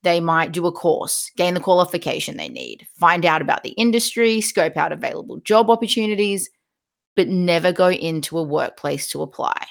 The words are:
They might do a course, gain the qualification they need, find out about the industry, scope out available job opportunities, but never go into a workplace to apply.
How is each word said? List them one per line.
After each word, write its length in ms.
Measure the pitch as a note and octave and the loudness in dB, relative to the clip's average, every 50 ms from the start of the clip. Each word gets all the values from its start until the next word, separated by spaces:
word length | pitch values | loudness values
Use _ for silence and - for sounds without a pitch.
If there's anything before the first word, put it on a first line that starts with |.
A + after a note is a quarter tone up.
They 200 | - F3+ E3+ E3+ | 2 2 2 2
might 320 | E3 E3 E3 E3 E3 D#3+ D#3+ | 2 0 0 0 0 -2 -4
do 120 | F3+ E3+ | -2 -2
a 60 | F3 | -2
course, 580 | E3+ - - E3+ D#3 - - E3 - - - - _ | -2 0 0 2 2 2 -2 -6 -6 -6 -6 -8 _
gain 200 | - F3 F3+ F3+ | 0 0 0 0
the 40 | F3+ | -2
qualification 800 | - F#3+ F#3 F3+ F3+ F3 - F3 - D#3 - - - - - | 2 2 4 4 4 2 -2 -6 -4 -4 -6 -6 -6 -10 -10
they 100 | - D#2 | -12 -12
need, 400 | - A#1+ B1+ B1+ A#1+ G#1+ - - - _ | -12 -12 -14 -14 -14 -14 -18 -20 -20 _
find 280 | _ F3 E3+ F3 F3 E3+ | _ 4 4 4 4 2
out 160 | E3+ D#3 D#3+ | 2 2 2
about 220 | D3+ - - - - | 2 0 0 -2 -2
the 80 | - | -10
industry, 680 | - - A3+ A#3 A3+ A#3 A3+ - - A#3 A#3 A3+ A3+ A3 | -4 0 0 2 2 2 0 -2 0 2 2 2 2 2
scope 380 | G#3+ - - G3+ D#3+ D#3+ D#3+ | -2 -2 0 0 0 0 0
out 160 | D#3 D3+ - D3+ | 0 -2 -2 -2
available 480 | D#3 - C3 - - - - - D#3 | -4 -6 -6 -6 -8 -12 -12 -14 -12
job 280 | _ - G#3+ A3 A3+ G#3+ | _ 4 4 4 6 6
opportunities, 800 | A#3 A3+ A#3 A3+ - A#3 A3 G#3+ G#3+ G3 G#3 G3+ G3 F#3+ G3 - _ _ _ _ _ _ _ _ _ _ _ _ _ | 4 2 2 -2 0 -2 0 -2 0 0 0 0 0 -4 -6 -8 _ _ _ _ _ _ _ _ _ _ _ _ _
but 100 | - F3+ | 0 0
never 460 | - F#3+ F3+ F3+ F3 E3+ E3 E3 F3+ F3 | 2 2 0 2 2 2 2 2 2 2
go 160 | F3+ F#3 F3+ | 4 4 2
into 480 | F#3 - - E3 D#3+ D#3 D3+ - D#3 | 2 0 -4 -4 -4 -4 -6 -4 -4
a 60 | E3 D#3+ | -4 -4
workplace 680 | D3 D3 D3+ C3+ B2 - - - C#3+ C#3 C#3 - - | -2 -2 -2 -2 -2 -6 -8 -6 -6 -6 -4 -6 -8
to 120 | - C#3+ | -6 -8
apply. 440 | D#3 - _ - - - - - - - | -8 -8 _ -4 -4 -4 -4 -4 -8 -12